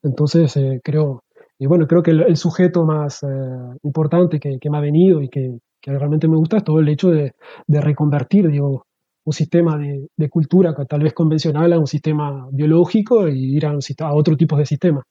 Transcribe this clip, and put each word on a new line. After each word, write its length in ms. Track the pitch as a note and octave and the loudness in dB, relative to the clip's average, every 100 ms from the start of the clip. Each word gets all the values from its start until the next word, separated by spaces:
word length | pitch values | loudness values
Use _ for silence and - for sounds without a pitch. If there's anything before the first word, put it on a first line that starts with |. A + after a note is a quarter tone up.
Entonces, 520 | D3+ B2+ D3+ E3+ D3+ C#3+ | -4 -2 0 2 2 0
eh, 240 | C3+ C3 | -2 -4
creo, 400 | - D3+ D3 B2 _ _ _ _ | -4 -2 -2 -6 _ _ _ _
y 80 | |
bueno, 220 | C3+ F3 D#3 | 0 2 4
creo 160 | E3+ | 2
que 80 | E3 | 4
el, 100 | D#3+ | 4
el 160 | E3+ D#3+ | 4 2
sujeto 480 | E3+ - F3+ F3 | 0 0 2 2
más, 380 | D#3+ D3+ D3 - | 0 0 -4 -8
eh, 40 | C#3 C3+ C3 B2+ B2 B2+ | -8 -6 -8 -10 -14 -10
importante 560 | D3 D#3 D3+ E3+ F3+ D3+ | -6 -2 0 2 2 0
que, 200 | C#3+ C3 | -4 -6
que 100 | D3+ | -4
me 80 | D3 | -4
ha 40 | |
venido 400 | D3 D3+ F#3+ D#3+ | 0 4 4 4
y 80 | C3+ | -2
que, 280 | C#3+ B2+ A#2+ _ _ | -6 -6 -8 _ _
que 160 | - C#3 | -8 -4
realmente 300 | D3 D3+ D#3+ | -2 0 2
me 100 | D#3+ | 2
gusta 200 | D#3+ G#3+ | 2 0
es 60 | |
todo 160 | G#3 D#3 | 0 2
el 80 | D3+ | 2
hecho 200 | D3 F#3 | 2 2
de, 240 | D#3 C#3 _ - - | 0 -2 _ -20 -12
de 160 | - C#3+ | -2 0
reconvertir, 680 | D3 C#3+ D3+ C#3+ C3 G3+ E3+ | 0 0 0 -2 2 2 2
digo, 360 | C#3+ C#3+ C3+ _ _ _ _ | 0 -2 -4 _ _ _ _
un 80 | - | -8
sistema 440 | D3 D#3+ E3+ E3+ D3+ | -6 0 0 0 -2
de, 300 | C#3+ C#3 C#3+ | -6 -8 -10
de 140 | - D3+ | -6 -2
cultura 460 | E3+ D3 F#3 F3 | -2 2 2 2
que 100 | C#3+ | 0
tal 160 | C#3 D3 | -6 -2
vez 120 | D3+ | -2
convencional 600 | - D#3 D#3 D#3+ D3 E3+ | 0 0 0 -2 0 0
a 60 | E3+ | 0
un 80 | D3 | 0
sistema 600 | D3+ D#3 D3+ D3 C#3 C3 | -4 -4 -4 -6 -10 -8
biológico 760 | C3+ D3+ E3 F3 A3 G#3 A#3 F3 | -2 2 4 4 0 0 0 2
y 280 | C3 C3 C#3+ | -2 -2 -2
ir 80 | |
a 60 | D3+ | -2
un 100 | D3 | -4
sist-, 240 | - C3+ | -8 -8
a 80 | D#3+ | -2
otro 240 | D3 D3+ D3 | 0 2 2
tipo 180 | E3 | 2
de 100 | D3 D3 | 0 -2
sistema. 360 | D3 F3 C#3+ - | 0 0 -2 -6